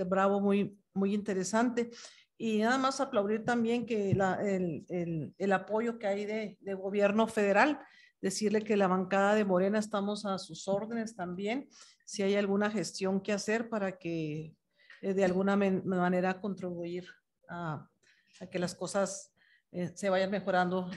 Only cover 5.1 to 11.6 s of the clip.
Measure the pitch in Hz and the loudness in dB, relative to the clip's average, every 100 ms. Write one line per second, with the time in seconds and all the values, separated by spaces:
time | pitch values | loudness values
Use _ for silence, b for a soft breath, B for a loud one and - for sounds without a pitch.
5.1 | 160 143 - 202 190 190 214 233 233 202 | -4 -6 -4 0 0 0 -2 -2 -2 -2
6.1 | 202 208 220 208 - 190 190 190 202 202 | -2 -4 -4 -6 -10 -8 -6 -2 2 4
7.1 | 214 220 220 202 196 277 294 B B B | 4 2 2 4 6 6 4 B B B
8.1 | B 190 190 214 214 214 202 190 185 185 | B -4 -2 0 0 2 4 4 2 2
9.1 | 196 196 214 202 180 196 214 214 208 202 | 2 4 4 4 4 4 2 0 -2 -2
10.1 | 208 208 190 - 160 - 196 214 233 220 | -4 -4 -6 -6 -8 -2 -2 -2 -6 -8
11.1 | - 180 180 202 262 | -8 -8 -6 -4 -4